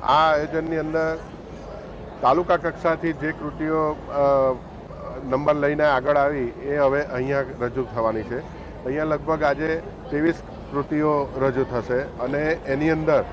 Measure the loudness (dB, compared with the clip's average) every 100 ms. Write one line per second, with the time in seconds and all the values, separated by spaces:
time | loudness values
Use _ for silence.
0 | 6 6 6 4 2 -2 -2 -2 0 0
1 | 0 -2 -8 -14 -14 -14 -12 -14 -14 -14
2 | -14 0 4 4 4 2 2 0 0 0
3 | -2 -2 -4 -4 -6 -4 -2 0 0 -2
4 | -6 2 4 4 4 0 -6 -14 -14 -12
5 | -10 -10 -2 0 2 2 2 4 4 4
6 | 4 4 4 2 -4 -4 -4 2 4 4
7 | 0 -2 0 0 -2 -4 -4 -2 -4 0
8 | 0 0 -4 -6 -8 -12 -14 -10 -6 -2
9 | 0 -2 0 0 2 2 0 -2 -6 -12
10 | -4 0 0 0 -8 -12 -6 -4 -2 0
11 | 2 2 0 0 0 2 0 -2 -2 -2
12 | -2 -6 -4 0 0 -2 -2 0 2 2
13 | 4 2 2